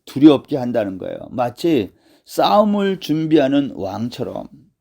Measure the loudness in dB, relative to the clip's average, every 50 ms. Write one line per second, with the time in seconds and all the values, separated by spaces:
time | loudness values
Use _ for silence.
0 | _ -10 2 6 6 6 6 6 0 -4 -6 -6 -4 -4 -2 -2 -4 -4 -6 -8
1 | -10 -10 -10 -12 -12 -10 -6 -4 -4 -4 -4 -4 -2 0 2 2 0 -2 -8 _
2 | _ _ _ _ _ -8 -2 0 2 4 4 4 4 2 2 0 0 0 -2 -2
3 | -4 -4 -2 -2 0 2 4 4 4 4 2 0 0 -2 -4 -8 -8 -8 -6 -6
4 | -8 -8 -8 -8 -10 -8 -10 -10 -12 -14 -18 -20 _ _ _ _